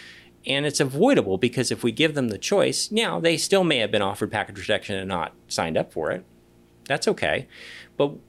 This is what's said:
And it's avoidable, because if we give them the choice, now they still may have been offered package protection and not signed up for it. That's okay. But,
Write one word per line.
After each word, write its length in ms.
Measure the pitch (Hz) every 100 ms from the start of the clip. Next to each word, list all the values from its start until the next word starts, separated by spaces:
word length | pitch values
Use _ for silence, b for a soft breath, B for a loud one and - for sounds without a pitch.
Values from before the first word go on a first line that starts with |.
| B B B _ -
And 200 | 139 147
it's 140 | 139
avoidable, 580 | 139 139 240 254 104 95
because 320 | 123 131 120
if 140 | 117
we 80 | 123
give 220 | 113 156
them 140 | 147 123
the 80 | 98
choice, 520 | - 202 131 131 -
now 300 | 214 214 165
they 160 | 165 156
still 260 | - 196
may 160 | 175 135
have 140 | 104
been 100 | 104
offered 300 | 98 101 104
package 240 | 107 98 101
protection 400 | 92 101 - 98
and 120 | 95
not 240 | 90 80 - _
signed 300 | - 85 80
up 160 | -
for 180 | - 76
it. 140 | 76 - _ _ _ _ _ -
That's 180 | 143 -
okay. 400 | 190 82 78 135 B B B B -
But, 180 | 147 -